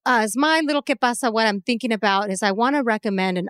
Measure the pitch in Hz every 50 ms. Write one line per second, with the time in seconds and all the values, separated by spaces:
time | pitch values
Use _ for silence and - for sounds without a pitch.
0 | - 262 254 233 214 214 196 240 294 311 320 320 320 285 302 285 - - 277 -
1 | - 240 240 - - 240 214 220 226 220 202 202 - - 247 220 - 240 226 202
2 | - 208 196 190 208 208 190 185 - 202 196 202 233 254 285 294 269 233 214 214
3 | - 226 196 190 185 190 180 180 180 196